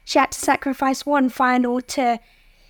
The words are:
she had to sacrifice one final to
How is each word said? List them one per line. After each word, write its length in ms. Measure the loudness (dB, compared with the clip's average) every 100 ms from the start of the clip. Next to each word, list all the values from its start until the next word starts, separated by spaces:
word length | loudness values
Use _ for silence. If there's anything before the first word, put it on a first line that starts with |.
she 160 | -2 0
had 100 | 0
to 80 | -2
sacrifice 680 | 0 0 0 -2 -2 -2
one 240 | 0 2 2
final 520 | 2 0 2 0 -2
to 400 | -4 -2 -2 -2 _ _ _ _ _